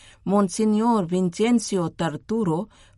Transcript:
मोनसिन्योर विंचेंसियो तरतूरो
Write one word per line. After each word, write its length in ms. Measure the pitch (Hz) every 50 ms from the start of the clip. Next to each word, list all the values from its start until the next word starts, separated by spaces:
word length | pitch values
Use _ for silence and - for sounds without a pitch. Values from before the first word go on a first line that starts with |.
| - - - _ _
मोनसिन्योर 800 | 180 196 208 202 180 - - 220 214 214 214 226 240 233 214 175
विंचेंसियो 840 | 160 180 185 185 180 175 - 214 240 240 226 208 - 208 190 170 160
तरतूरो 800 | - - 175 160 143 147 - - 214 233 220 175 156 156 208 - _ - - - _